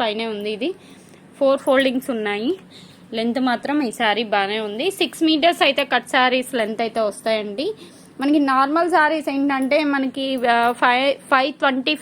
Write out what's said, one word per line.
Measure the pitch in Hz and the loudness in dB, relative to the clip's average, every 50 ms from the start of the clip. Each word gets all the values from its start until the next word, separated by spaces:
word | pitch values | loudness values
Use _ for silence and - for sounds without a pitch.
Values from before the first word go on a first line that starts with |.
పైనే | 240 214 208 226 226 226 214 | -4 -2 -2 -4 -6 -6 -6
ఉంది. | 202 208 214 214 | -6 -6 -6 -4
ఇది | 190 247 339 392 - - - - - - - - - - - - - | -4 -4 -6 -6 -8 -16 -20 -20 -20 -20 -20 -20 -20 -20 -20 -4 0
ఫోర్ | 277 269 277 269 - | 2 2 2 2 2
ఫోల్డింగ్స్ | 302 262 269 269 269 247 262 - - 240 | 2 2 4 2 2 0 -2 -4 -4 -4
ఉన్నాయి. | 220 214 208 202 208 220 285 381 - - - - - - - - - - - 220 | -4 -4 -4 -4 -2 -2 -4 -4 -6 -8 -18 -20 -20 -20 -20 -20 -20 -16 -10 -6
లెంత్ | 226 226 233 233 254 262 254 | -4 -2 -2 0 0 0 0
మాత్రం | 240 233 - 262 285 302 277 220 | 0 -2 -2 -2 -2 -2 -2 -2
ఈ | - - | -2 0
శారీ | 233 214 208 214 240 208 208 | 0 0 0 0 -2 0 0
బాగానే | 202 196 196 214 220 214 | 0 0 0 -2 -4 -4
ఉంది. | 202 208 226 302 381 381 - | -6 -6 -4 -4 -4 -2 -2
సిక్స్ | 349 240 - - 330 320 | -4 -4 -2 0 2 2
మీటర్స్ | 320 294 320 339 339 - 349 | 2 4 4 2 2 4 2
అయితే | 277 277 285 277 - 254 | 2 2 0 -2 0 -2
కట్ | 247 240 - - | -2 -2 0 2
శారీస్ | 262 254 254 247 262 247 - - 233 | 2 2 2 2 0 -2 -4 -4 -4
లెంత్ | 214 208 220 208 | -2 -2 -2 -4
అయితే | 233 220 220 226 220 208 | -4 -4 -2 -2 -2 -2
వస్తాయండి. | 202 - - 226 220 214 208 208 202 220 302 415 427 - - - - - - - - - | -4 -4 -4 -2 -2 -2 -4 -6 -6 -6 -6 -6 -6 -8 -16 -20 -20 -20 -20 -20 -10 -4
మనకి | 269 285 302 311 285 269 262 | 0 2 2 2 4 2 2
నార్మల్ | 262 277 277 302 330 349 339 339 | 2 2 2 2 0 0 2 2
శారీస్ | 320 302 302 320 311 - 302 277 | 2 4 2 2 -2 -2 -4 -2
ఏంటంటే | 277 277 285 277 262 269 254 285 311 302 285 277 | 0 0 0 0 0 0 0 2 2 2 2 0
మనకి, | 269 269 262 - 269 269 269 262 247 240 240 233 | 0 -2 -4 -4 -4 -4 -4 -2 0 0 2 2
ఆ, | 233 233 240 | 4 2 2
ఫైవ్, | 240 - - 247 247 254 269 277 277 - - - | 2 2 2 2 4 4 2 0 -2 -2 -2 0
ఫైవ్ | 285 262 262 302 285 - | 2 2 2 0 -2 0
ట్వంటీ, | 294 277 262 269 247 311 311 - | 0 0 2 2 0 -2 0 2